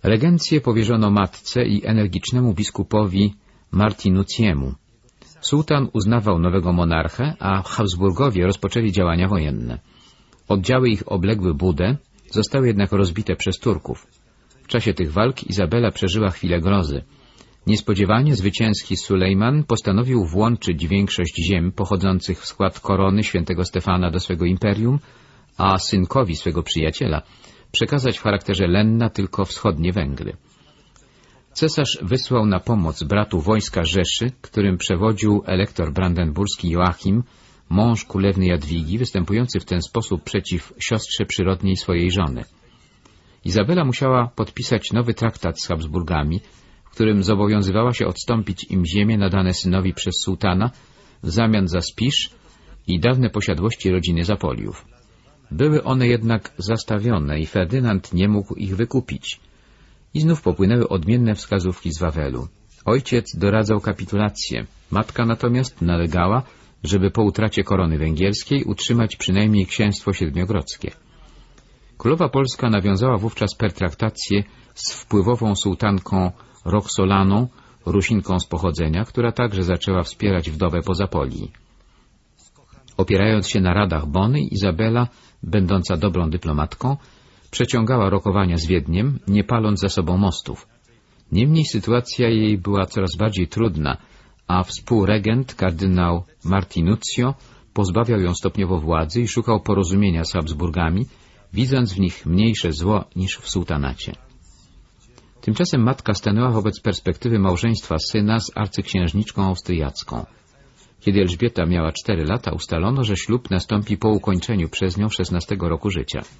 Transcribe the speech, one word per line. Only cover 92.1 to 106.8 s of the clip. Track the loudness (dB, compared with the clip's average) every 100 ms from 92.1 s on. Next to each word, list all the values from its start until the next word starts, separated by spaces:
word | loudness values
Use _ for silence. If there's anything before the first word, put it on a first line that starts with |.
| 0 2
jej | 4 2 0
była | 0 0 0
coraz | 0 -2 0
bardziej | -2 0 -2
trudna, | 0 0 0 -2 -4 -10 -20 -20 _ -2
a | 0
współregent, | 0 -8 0 2 2 2 2 0 -2
kardynał | -2 -2 0 0 2 2 0 -4 _
Martinuccio, | -2 0 0 -2 0 0 -2 -2 -2 -4 -14 -20 _
pozbawiał | -2 0 0 0 0
ją | 0
stopniowo | -2 -4 -2 0 0
władzy | 0 0 0 -2
i | -2
szukał | -2 0 0
porozumienia | 2 0 2 2 2 0
z | -2
Habsburgami, | -2 -4 -4 -4 0 0 0 -4 -10 -20 -20 _
widząc | -2 0 2 0
w | 0
nich | -2 -2 -2
mniejsze | 2 2 2 -2
zło | -2 0 0 -2 -6
niż | -4 -6
w | -6
sułtanacie. | -6 -2 -2 -2 -6 -12 -14 -20 -20 -20 -20 -20 -20 -20 _ _ -20 _ _
Tymczasem | -4 -2 0 2
matka | 2 0 -2
stanęła | -2 0 2 2
wobec | 2 0 -2